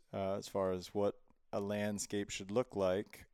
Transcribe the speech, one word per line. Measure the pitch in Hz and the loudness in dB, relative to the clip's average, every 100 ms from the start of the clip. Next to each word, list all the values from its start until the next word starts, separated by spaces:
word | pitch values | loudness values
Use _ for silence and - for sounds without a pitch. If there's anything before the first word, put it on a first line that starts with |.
| _ | _
uh, | 98 95 | -4 -2
as | 101 104 | -2 -2
far | 104 95 | 0 0
as | 92 87 | 0 -2
what | 104 101 - - _ _ | 2 2 0 -12 _ _
a | 107 | -4
landscape | 101 104 104 104 - 101 101 | -2 0 0 -2 -2 -2 -2
should | - 95 | -4 -2
look | 107 127 101 | 0 0 2
like, | 95 92 110 - - | 4 4 0 -10 -20